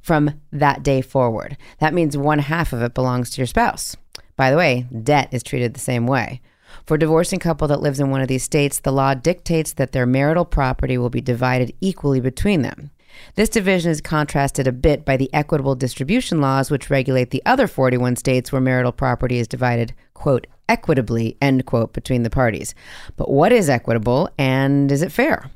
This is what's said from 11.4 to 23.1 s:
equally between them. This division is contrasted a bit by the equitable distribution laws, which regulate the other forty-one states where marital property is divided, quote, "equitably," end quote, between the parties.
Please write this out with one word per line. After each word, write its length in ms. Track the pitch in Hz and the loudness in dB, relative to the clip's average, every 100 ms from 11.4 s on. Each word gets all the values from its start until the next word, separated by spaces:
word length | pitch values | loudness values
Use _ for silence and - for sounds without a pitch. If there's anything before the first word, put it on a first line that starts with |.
| 127 127 123 - | 0 0 -2 -2
equally 380 | 190 180 147 135 | -4 -2 0 0
between 420 | 127 - 202 180 | -2 -2 0 2
them. 300 | 123 - 147 _ _ - - - | 0 -6 -18 _ _ -20 -10 -2
This 140 | 214 | 0
division 420 | 226 190 185 170 | 2 2 2 2
is 100 | 151 | -2
contrasted 640 | - 156 147 147 139 - 131 | -2 -2 0 0 0 0 -2
a 60 | |
bit 320 | 123 156 139 | 2 2 2
by 140 | 147 131 | 0 0
the 160 | 131 | 0
equitable 420 | 151 147 151 135 127 | -2 0 -2 0 -2
distribution 640 | 127 - 135 233 - 165 | -4 -4 -2 -2 0 0
laws, 320 | 135 135 131 | 2 2 0
which 180 | 143 - | -2 0
regulate 420 | 139 131 131 123 | 0 2 0 0
the 100 | 131 - | -2 0
other 220 | 262 220 | 2 2
forty-one 480 | - 131 123 123 120 | 2 0 2 0 0
states 360 | - 127 - | 0 0 0
where 100 | 135 | -2
marital 320 | 131 127 123 | 0 2 0
property 460 | - 131 120 127 120 | -2 -2 -2 -2 -2
is 80 | 117 | -4
divided, 460 | 120 123 117 117 - _ | -2 -2 0 -4 -8 _
quote, 340 | - 151 127 - - - | -6 0 0 -2 -12 -4
"equitably," 680 | 233 - 135 113 117 113 - | -2 2 0 0 -2 -4 0
end 240 | 139 131 - | 2 2 0
quote, 260 | 120 110 | -2 -2
between 320 | - - 127 | -6 -4 -2
the 60 | 117 | 0
parties. 460 | 135 123 92 - - - - - | 2 0 0 -10 -14 -20 -18 -16